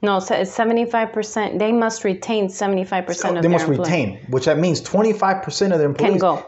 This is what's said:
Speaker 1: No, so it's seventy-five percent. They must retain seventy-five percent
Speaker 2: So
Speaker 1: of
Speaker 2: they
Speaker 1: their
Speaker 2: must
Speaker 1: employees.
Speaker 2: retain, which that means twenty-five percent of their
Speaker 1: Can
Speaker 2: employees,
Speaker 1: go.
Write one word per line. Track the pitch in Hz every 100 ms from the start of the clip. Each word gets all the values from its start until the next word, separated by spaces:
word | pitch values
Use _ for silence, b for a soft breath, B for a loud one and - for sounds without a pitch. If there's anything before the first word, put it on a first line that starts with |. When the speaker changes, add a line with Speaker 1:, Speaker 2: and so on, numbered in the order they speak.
Speaker 1:
No, | 208 190
so | 190 220
it's | 190
seventy-five | - 226 233 233 233 220
percent. | 220 214 220 208 -
They | 214
must | 233 226 220
retain | 208 190 - 220 190
seventy-five | - 196 190 185 190
percent | 180 175 202
Speaker 2:
So | 175
Speaker 1:
of |
Speaker 2:
they | 170
Speaker 1:
their | 170
Speaker 2:
must | 160
Speaker 1:
employees. | 131 160
Speaker 2:
retain, | 170 104 95 -
which | 131
that | 160 151
means | 175 147
twenty-five | - 190 220 202 190 185
percent | 151 - 196
of | 165
their | 147
Speaker 1:
Can | 143 220
Speaker 2:
employees, | 185
Speaker 1:
go. | 180 143